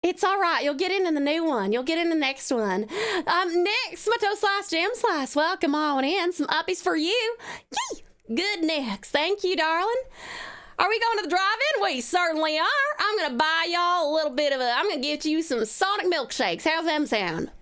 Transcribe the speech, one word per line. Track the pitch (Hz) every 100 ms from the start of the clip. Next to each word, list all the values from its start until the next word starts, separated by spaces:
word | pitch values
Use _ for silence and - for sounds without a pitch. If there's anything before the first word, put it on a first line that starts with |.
It's | 339 349
all | 370 392
right. | 349 285
You'll | 277
get | 277 359
in | 392
in | 359
the | 302
new | 285 320
one. | 330 247 196
You'll | 226
get | 254 330
in | 339
the |
next | 320 269 254 -
one. | 247 214 185 214 370 440 381 -
Um, | 349 370 339
next, | 359 440 440 339 -
my | 466
Toe | 415
Slice, | 403 415 392 392
Jam | 330 359
Slice. | 480 466 330 262
Welcome | 294 311 370 330
on | 294 302 277
in. | 269 349 349
Some | 359 285
uppies | 311 330 370
for | 370
you. | 330 320 466 440 466 - - -
Yee! | 831 1017 - - _ -
Good | 226 392 403
next. | 320 311 247 208 -
Thank | 285 320 403
you, | 359
darling. | 370 320 330 392 508 508 - - - - - - -
Are | 370
we | 440
going | 453 427
to |
the | 349
drive-in? | 359 381 440 571 554
We | 392 262
certainly | - 359 349 311 311 311
are. | 349 571 554 605
I'm | 403 415
gonna | 311 240
buy | 311 330 330
y'all | 349 349 359 302
a |
little | 311 302
bit | 254 294
of | 269
a, | 254
I'm | 240 392
gonna | 320
get | 285 294
you | 311 311
some | 330 240
Sonic | 214 - 381 403 349
milkshakes. | 330 240 - 214 170
How's | 320 320
them | 330 302
sound? | 294 226 185 160 160 -